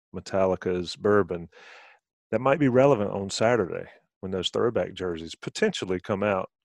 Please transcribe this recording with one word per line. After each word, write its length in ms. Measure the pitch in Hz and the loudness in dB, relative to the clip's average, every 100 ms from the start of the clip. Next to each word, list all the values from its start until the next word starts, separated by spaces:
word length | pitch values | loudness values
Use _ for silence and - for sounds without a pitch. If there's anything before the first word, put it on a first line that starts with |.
| _ 92 | _ -14
Metallica's 800 | - 98 95 90 92 90 85 - | -4 0 2 0 -2 -4 -4 -2
bourbon, 540 | 104 104 85 87 85 - - - - _ _ _ _ | 2 4 2 -4 -10 -18 -20 -20 -20 _ _ _ _
that 80 | 110 | -2
might 200 | 131 139 | 0 2
be 100 | 139 | 4
relevant 420 | 123 139 120 101 | 6 6 4 0
on 180 | 98 98 | -4 -6
Saturday 560 | - 113 120 92 - - - _ _ | 0 2 2 0 -4 -10 -18 _ _
when 100 | 95 | -8
those 180 | 95 90 | -6 -4
throwback 440 | 107 113 107 92 | 0 0 0 -4
jerseys 420 | 98 92 82 82 - | -4 -6 -6 -10 -12
potentially 640 | - - 214 - 92 90 | -12 -2 -2 -2 -4 -4
come 240 | - 98 | -4 -2
out. 260 | 104 95 - _ | 0 -2 -4 _